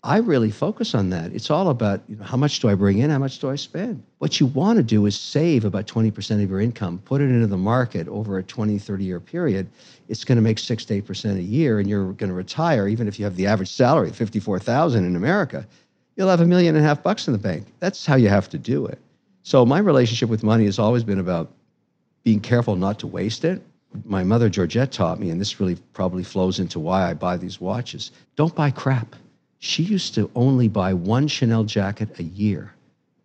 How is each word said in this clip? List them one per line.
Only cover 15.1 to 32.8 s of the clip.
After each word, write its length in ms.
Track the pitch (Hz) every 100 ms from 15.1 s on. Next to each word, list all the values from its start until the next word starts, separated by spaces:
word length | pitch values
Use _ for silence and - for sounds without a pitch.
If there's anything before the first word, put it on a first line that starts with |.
| 87
America, 500 | 110 196 160 71 - _ _ _ _
you'll 140 | - 190
have 120 | 180
a 60 | 170
million 300 | 180 175 156
and 80 |
a 40 | 151
half 140 | 147
bucks 240 | 165 220 -
in 60 |
the 60 | 113
bank. 280 | 104 78 - _
That's 260 | 180 - -
how 80 |
you 140 | 135 110
have 200 | 101 92
to 80 | 80
do 280 | - 139 113
it. 140 | - _ _ _ _
So 240 | - 139 120
my 120 | 147
relationship 500 | 208 139 120 113 117
with 160 | 110
money 220 | 107 113 104
has 120 | 95
always 240 | 104 120
been 160 | 113 98
about 320 | 90 87 82 _ _ _ _ _ _ _
being 160 | - 107
careful 380 | 98 120 120 95
not 240 | 95 107
to 80 | -
waste 360 | 92 95 113
it. 160 | 160 185 - _ _ -
My 200 | 110 98
mother, 260 | 92 113 117
Georgette, 420 | 95 87 113 127
taught 280 | - 85 87
me, 100 | 98
and 100 | 82
this 180 | 101 -
really 180 | 95 87 -
probably 300 | - 92 90
flows 340 | 87 98 92 90
into 220 | 87 87
why 280 | 78 92 90
I 60 |
buy 220 | 80 90 90
these 220 | 90 92
watches, 500 | 90 110 123 - - _ _
don't 200 | - 156
buy 160 | - 147
crap. 440 | - - 131 113 - - _ _ _
She 240 | - -
used 300 | 170 202 - -
to 120 | 101
only 340 | - 123 131 117
buy 240 | 104 92
one 360 | 92 87 117 147
Chanel 360 | - 120 113
jacket 540 | 107 107 98 104 107 -
a 60 |
year, 500 | 85 92 107 92 50 _